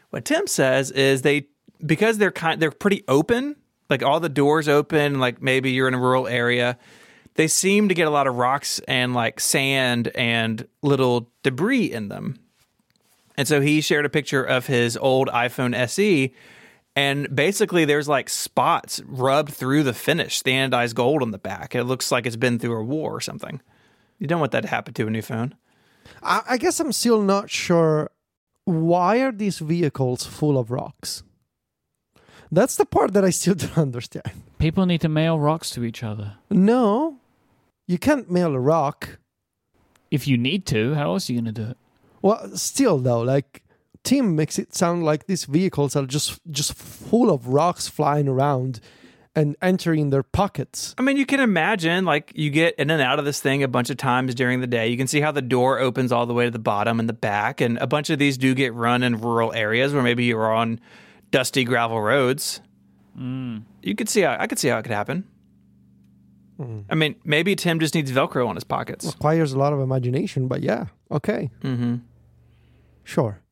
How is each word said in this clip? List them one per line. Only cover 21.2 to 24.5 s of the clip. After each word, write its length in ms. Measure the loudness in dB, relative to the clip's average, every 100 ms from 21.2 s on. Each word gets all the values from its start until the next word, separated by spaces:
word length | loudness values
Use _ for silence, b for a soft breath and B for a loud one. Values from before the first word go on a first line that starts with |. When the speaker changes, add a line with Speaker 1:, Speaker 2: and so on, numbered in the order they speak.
Speaker 1:
on 80 | -2
the 80 | -4
back. 360 | -10 -10 -6 -4
It 80 |
looks 260 | -2 -4 -2
like 160 | -2 -2
it's 80 |
been 240 | -2 0 0
through 180 | -2 -4
a 60 |
war 320 | -4 -4 -6
or 60 | -8
something. 400 | -10 -10 -12 -14 b b b b b b
You 80 | -4
don't 140 | 0
want 100 | 0